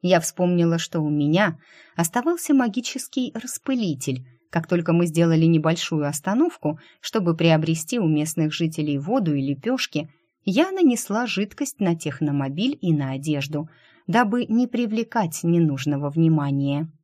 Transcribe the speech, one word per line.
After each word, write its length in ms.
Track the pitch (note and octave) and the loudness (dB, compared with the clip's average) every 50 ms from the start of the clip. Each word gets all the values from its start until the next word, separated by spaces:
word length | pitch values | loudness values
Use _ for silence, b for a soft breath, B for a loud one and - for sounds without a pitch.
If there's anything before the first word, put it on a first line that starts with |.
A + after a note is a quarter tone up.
Я 200 | - F3+ F#3 E3+ | 2 4 2 2
вспомнила, 580 | E3 - - - F3+ F3+ F3+ F3 E3+ E3 E3 E3 | 2 -2 -4 0 0 2 2 4 2 2 2 0
что 220 | E3 - - E3+ | -4 -4 -4 -4
у 100 | D#3 D3+ | -2 0
меня 480 | D3+ D3 D3 D3 D#3 F3+ G#3 F#3+ D#3+ B B B B B B B B | 0 0 2 2 2 2 2 0 -2 B B B B B B B B
оставался 580 | - E3+ - - B3 A#3+ D#4+ F4 E4 - - D4+ | -2 -2 -2 0 -2 0 0 -2 -2 0 2 2
магический 800 | C4+ B3+ A#3 G3 B3+ A#3+ - - C4+ - - - C4+ B3+ B3 - | 2 2 2 -2 -4 -6 -6 -8 -10 -10 -6 -4 -4 -4 -4 -6
распылитель. 920 | A3+ A#3 B3+ - - _ - C4+ B3 A3 F#3+ D3 B2+ - - C3 B2+ B2+ b b b b b | -10 -10 -10 -12 -10 _ -4 -2 -2 0 -2 -2 -4 -4 -6 -6 -6 -8 b b b b b
Как 160 | - E3 D#3+ | -4 -4 -2
только 260 | - F#3 F3 E3 E3+ E3 | 0 -2 -2 0 2 2
мы 140 | E3+ F3 | 2 2
сделали 400 | E3+ D#3 E3 E3+ E3+ E3 D#3+ D#3+ | 2 2 2 2 4 4 4 6
небольшую 600 | E3 E3 D#3+ D3+ D#3+ E3 E3 - - E3+ D#3 D3 | 6 4 4 4 2 0 0 -4 -4 -4 -2 -2
остановку, 720 | C#3+ D3 - - - G3+ A#3+ D#4 F4 E4 - - D3+ D#3 D#3 B B B B | -2 -4 -4 -4 -2 0 2 0 0 -2 -4 -6 -6 -6 -6 B B B B
чтобы 360 | B - - A3 F#3+ E3+ E3 | B -4 -4 0 0 0 0
приобрести 640 | E3 E3 E3 D#3+ D#3 D#3 D#3 E3 D#3+ - - - A#3+ | 4 4 4 4 4 4 0 -2 -2 -2 -4 -4 0
у 80 | G3+ | 2
местных 460 | D#3 D#3 D3+ D3+ D#3 - - D#3+ D#3 D3+ | 2 2 2 0 -2 -2 -2 -2 -2 0
жителей 460 | - F3 D#3+ D#3+ - D#3 D3+ D3 C#3 | -2 -2 -2 -2 -2 -2 -2 -2 -2
воду 360 | C#3 D#3+ A3+ C4+ G#3+ E3 D3 | -2 0 0 0 0 0 0
и 80 | C#3 C3+ | 0 0
лепешки, 680 | C3+ C#3+ C3+ - A3 B3+ B3+ - - - D3+ D3 D#3 b b b b b _ _ | -2 -4 -4 -2 -4 -2 -2 -4 -4 -4 -6 -8 -8 b b b b b _ _
я 260 | G3+ F3+ A3+ E4 F#4+ | -2 2 2 2 2
нанесла 560 | F#4+ F#4+ F4+ C#4 A#3+ A3+ - - G3+ A3 B3 | 2 4 4 4 4 2 -2 -4 -2 -2 -2
жидкость 540 | A#3 - F#3+ G#3 G#3 - - C#4+ C#4 - _ | -2 -2 -4 -4 -4 -4 -8 -8 -8 -4 _
на 160 | G3+ F3+ E3+ | 0 0 0
техномобиль 840 | E3 - D3+ C3+ - D#3 D3+ C#3+ C#3+ C#3 C3+ C#3 D3+ G#3 B3+ D4 - | 0 -2 -8 -4 -2 -2 0 0 0 -2 -2 -4 -4 -4 -4 -4 -2
и 140 | - F3+ D#3+ | 0 0 0
на 160 | D3 C#3 C3+ | 2 0 -2
одежду, 580 | C3+ C3+ C#3 D#3 D3+ C#3+ C#3 C#3+ D#3 D3 D#3 D#3+ B B B B B B B | -6 -6 -4 -4 -4 -4 -4 -4 -6 -8 -8 -8 B B B B B B B
дабы 400 | - E3+ A3+ B3 G#3 G3+ B3 A#3+ | -2 2 2 2 2 0 -2 -2
не 200 | - A3 A#3 B3 | 0 0 0 0
привлекать 760 | B3 - A#3 A#3+ A3 G#3+ A3 A#3 A3+ - A#3 G3+ E3 D#3+ - - | 0 -2 -4 -4 -2 -2 -4 -4 -4 -2 -4 -4 -2 -4 -4 0
ненужного 680 | E3+ E3+ E3+ E3+ D#3 C#3 C3+ - D3 D3 C#3 C#3+ C#3+ | 2 4 4 4 2 0 -2 -2 -2 -2 -2 -4 -4
внимания. 800 | C#3+ D#3+ E3 D#3+ D#3+ D#3 C#3+ C#3+ C#3 C#3 C#3 C#3 C#3 C#3+ D#3+ D#3+ - _ | 0 2 4 4 4 2 2 0 0 0 0 0 -2 -2 -4 -6 -10 _